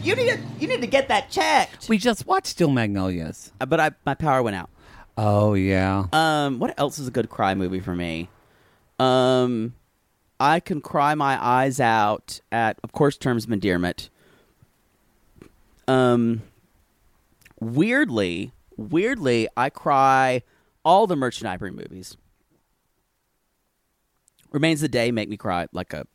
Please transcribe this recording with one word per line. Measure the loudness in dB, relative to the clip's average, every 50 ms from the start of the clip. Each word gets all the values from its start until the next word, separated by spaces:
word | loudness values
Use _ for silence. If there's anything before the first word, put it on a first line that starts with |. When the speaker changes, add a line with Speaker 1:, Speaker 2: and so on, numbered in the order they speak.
| -2
Speaker 1:
You | -2 8
need | 10 10 10
to, | 10 2 -4 -12 -8 -6
you | -4 -2
need | -2 -2
to | -2 2
get | 2 2 2 4
that | 0 -2 -2 -2
checked. | -2 0 0 4 4 2 2 0 -4 -18 -4 0
Speaker 2:
We | 0 2
just | 2 0 0 0 -2 -2
watched | -2 -2 -2 -4
Steel | -2 0 2 2
Magnolias. | 4 2 0 0 0 -2 -2 -2 -2 -4 -6 -8 -10 -12 -16 -20 _ -8
Speaker 1:
Uh, | -4
but | -2 0 0
I, | 0 0 -2 _ _
my | -6 -6
power | -2 0 0 2 2 0
went | 0 -4
out. | -6 -8 -12 -18 _ -20 -20 -20 -20 -20 _ _ -2
Speaker 2:
Oh, | 0 2 4 4 4 4 2
yeah. | 2 2 2 2 2 2 2 0 -2 -2 0
Speaker 1:
Um, | 0 0 2 2 0 0 -2 -2 -4 -4
what | -4 -6 -4 -4
else | -4 -4 -4 -8
is | -12 -6
a |
good | -4 -4 -4 -4
cry | -4 -2 0 0 0
movie | 0 -2 -4 -4 -6
for | -6 -6 -6
me? | -4 -4 -6 -6 -8 -10 -12 _ _ _ _ _ _ _ _ _ _ _ _ _ _
Um, | 0 2 2 2 2 2 2 2 2 0 -2 -4 -4 -6 -10 -14 _ _ _ _ _ _ _ _ _ _ _ _
I | 0 2 2 0
can | 0 -4 -8 -8
cry | -8 -6 -2 0 0 0 0
my | 0 0 -2 -2 -2 0
eyes | 0 2 2 2 0 0 0
out | 0 2 4 4 2 2 0 -2 -6 -14 -18 -18 _ _
at, | -4 -2 0 -2 -2 -4 _
of | -14
course, | _ 0 0 0 0
Terms | -2 -4 -2 -2 -2 -2
of | -4
Endearment. | -6 -2 0 0 0 0 0 -2 -4 -6 -12 -18 _ _ _ _ _ _ _ _ _ _ _ _ _ _ _ _ _ _ _ _ _ _ _ _ _ -20 -20 -20 _ _ _ _ _ _ _ 0
Um, | 2 2 4 4 4 2 2 0 -2 -4 -6 -12 _ _ _ _ _ _ _ _ _ _ _ _ _ _ _ _ _ _ _ -20 _ -10
weirdly, | -10 -6 0 0 0 2 2 2 0 0 0 -2 -2 -2 -2 -6 -8 -10 -12 _ _ _ -16 -14
weirdly, | -12 -4 -2 -2 0 0 -2 -2 -2 0 0 0 0 -2 _
I | -4 -4 -4
cry | -4 -6 -4 0 2 2 4 4 4 4 2 2 0 -2 -4 _ _ _ _ _ _ _ _
all | 4 4 4 4 2
the | 0
Merchant | -2 -2 -4 -4 -6 -8 -8
Ivory | -8 -8 -10 -12
movies. | -12 -14 -16 -16 -16 -18 -18 -20 -20 _ _ _ _ _ _ _ _ _ _ _ _ _ _ _ _ _ _ _ _ _ _ _ _ _ _ _ _ _ _ _ _ _ _ _ _ _ _ _ _ _ _ _ _ _ _ _
Remains | -4 -2 0 0 0 0
the | -2 -2
Day | 0 0 0 0
make | 0 -2 -4 -4
me | -8 -8
cry | -6 -4 -4 -4 -4 -6
like | -8 -10 -10 _ -10
a | -12 -12 _